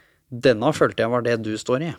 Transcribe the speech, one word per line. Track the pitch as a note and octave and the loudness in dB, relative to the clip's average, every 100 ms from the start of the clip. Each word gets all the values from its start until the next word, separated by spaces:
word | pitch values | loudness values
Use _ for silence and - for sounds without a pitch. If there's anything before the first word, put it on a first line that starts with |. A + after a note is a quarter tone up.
| _ _ _ | _ _ _
«Denne | A#2+ C3+ A2 B2 D3+ | 0 2 4 2 2
følte | C3+ G#2 A2+ | 0 0 0
jeg | |
var | B2 | 0
det | A#2 A#2 G#2+ | 0 -2 -2
du | A2 | -6
står | - B2+ | -2 -2
i.» | E3 | -4